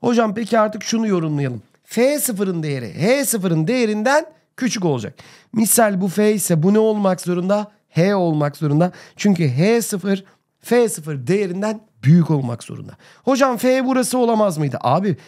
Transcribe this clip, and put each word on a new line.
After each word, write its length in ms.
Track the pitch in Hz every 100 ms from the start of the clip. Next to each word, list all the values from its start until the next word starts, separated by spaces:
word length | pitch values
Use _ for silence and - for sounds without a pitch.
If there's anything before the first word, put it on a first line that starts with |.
Hocam 340 | 240 233 220 202
peki 240 | 220 226
artık 240 | 214 214
şunu 240 | - 226 220
yorumlayalım. 540 | 185 160 147 135 117 - _
F 360 | _ - 254 294
sıfırın 440 | 294 196 196 170
değeri 380 | 156 135 113 95
H 240 | 180 277 269
sıfırın 420 | 220 180 160 160
değerinden 580 | 254 226 214 226 294 330 - _ -
küçük 280 | 247 226 180
olacak. 280 | 127 107 - - - _
Misal 480 | 214 220 - 220 190
bu 60 | 190
F 260 | 160 214
ise 300 | 214 - 165
bu 100 | 175
ne 60 | 214
olmak 420 | 220 214 196 180
zorunda? 500 | 175 180 185 208 208 _ _
H 260 | 156 185 202
olmak 420 | 175 151 151 139
zorunda. 340 | 151 147 180 - - -
Çünkü 340 | 208 175 156
H 320 | 123 190 233
sıfır 420 | - 196 196 196 - _ _ _
F 280 | - 240 226
sıfır 380 | - 156 143 123
değerinden 540 | 196 196 180 214 220 - _
büyük 280 | 131 175 160
olmak 320 | 151 127 117
zorunda. 340 | - - - - - -
Hocam 340 | - 262 269 240
F 280 | 254 262 254
burası 320 | 254 247 254
olamaz 400 | 233 220 208 156
mıydı? 200 | 147 -
Abi 360 | 120 151 202 147